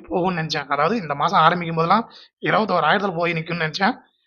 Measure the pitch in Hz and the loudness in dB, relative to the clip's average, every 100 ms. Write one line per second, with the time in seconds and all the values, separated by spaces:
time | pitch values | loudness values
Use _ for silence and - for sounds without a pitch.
0 | - 196 180 175 160 151 139 143 160 233 | -4 -2 0 -2 -4 -6 -4 0 0 0
1 | 151 139 165 185 160 175 170 165 165 214 | -4 -2 0 4 4 4 -2 -2 2 2
2 | 240 - - _ 165 175 208 180 151 190 | 0 -12 -20 _ 0 0 2 2 2 2
3 | 196 165 170 165 165 170 156 185 196 - | 0 -2 -2 -2 -4 -4 -4 0 -2 -2
4 | - _ | -10 _